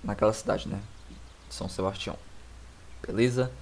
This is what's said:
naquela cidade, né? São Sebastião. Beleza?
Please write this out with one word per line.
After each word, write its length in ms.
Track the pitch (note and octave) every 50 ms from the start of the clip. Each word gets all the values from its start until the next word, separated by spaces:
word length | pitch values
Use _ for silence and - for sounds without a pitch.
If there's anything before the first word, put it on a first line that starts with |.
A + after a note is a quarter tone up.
| -
naquela 300 | - G#2 - - - A2
cidade, 340 | - - - G#2 - -
né? 140 | - G2+ G2+ G#2 - - - - - - - - - - - - -
São 200 | - - G2 F#2+
Sebastião. 480 | F#2 - F#2+ F#2+ G2 G2 - - D#2+ - - - - - - - - - - - - - - - - - -
Beleza? 460 | - - G#2 A#2 B2 A#2+ B2+ B2+ B2+ - -